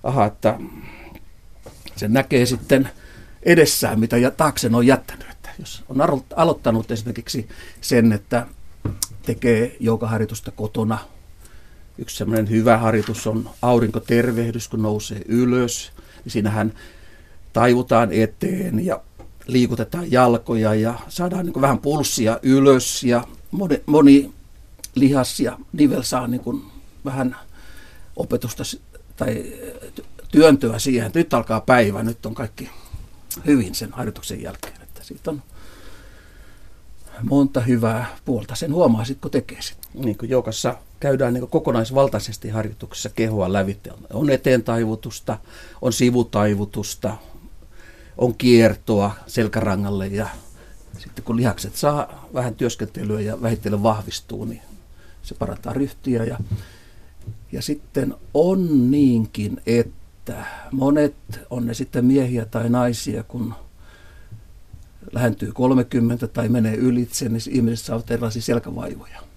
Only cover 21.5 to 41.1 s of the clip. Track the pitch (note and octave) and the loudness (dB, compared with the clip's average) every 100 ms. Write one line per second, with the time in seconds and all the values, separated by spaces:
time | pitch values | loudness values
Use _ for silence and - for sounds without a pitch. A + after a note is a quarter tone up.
21.5 | C3 C#3 A#2 C#3 D3+ C3+ - A2 A#2+ C3 | 0 2 2 0 0 -2 0 0 2 4
22.5 | C3+ C#3 C3 - - C3 A#2+ - - - | 6 8 6 4 -2 0 0 -2 -18 -8
23.5 | E3+ F#3 C#3+ - D3+ C#3 C#3 C#3 - - | -6 -2 -2 4 8 10 10 6 -12 -20
24.5 | - - - - B2+ C3+ C#3 B2 - B2+ | -20 -20 -18 -8 2 4 4 0 -2 -4
25.5 | - - - C#3+ - - B2+ A#2+ B2 A#2+ | -4 -12 2 4 4 -2 -4 -2 -4 -4
26.5 | C#4 - - - - C#3 C3+ B2+ - - | -8 -10 -20 -20 -12 -8 -4 -4 -4 -18
27.5 | - - - - - - - - A#2+ A#2 | -18 -18 -18 -20 -20 -16 -10 -4 -4 -4
28.5 | - - - - - - - - - - | -8 -10 -10 -16 -20 -20 -6 -4 -4 -8
29.5 | - - - - - - - - D3 D#3+ | -14 -16 -16 -16 -16 -16 -16 2 8 8
30.5 | C#3 A#2 G#2+ C#3 A#2+ G#2+ E3 E3+ A#2+ A2+ | 8 2 -2 0 0 0 0 2 0 0
31.5 | A2 - D#3 G#2 G2+ A2+ A#2 A2 A2 A2 | -2 4 4 4 0 -4 -6 -10 -8 -10
32.5 | - C3 - - - - - - - D3+ | -10 -16 -16 -16 -16 -16 -20 -14 -6 2
33.5 | C#3 F#2 E2 G#2 B2+ A2+ - - - E2 | 2 2 -6 -8 -8 -8 -8 -12 -10 -10
34.5 | - - - - - - - E3 D3 - | -12 -16 -16 -20 -20 -18 -10 -8 -8 -12
35.5 | - - - - - - - - - - | -18 -18 -18 -18 -18 -20 -20 -20 -20 -20
36.5 | - - - - - - - A#2 C#3 C#3 | -20 -20 -20 -18 -18 -18 -8 0 2 2
37.5 | C3+ A#2+ A#2+ A2+ A2+ A#2 - - A#2 - | 0 0 2 0 -2 -6 -10 -6 -6 -6
38.5 | A2 E3 D#3+ F3 - B2+ C3+ D3+ C3+ - | -8 -4 2 4 2 -2 -8 -4 -4 -4
39.5 | - - - - - B2+ G2+ A#2 B2+ A#2 | -14 -14 -14 -18 -6 -6 -4 -2 -2 -2
40.5 | - B2 - - - C#3 | -4 -4 -6 -16 -6 -2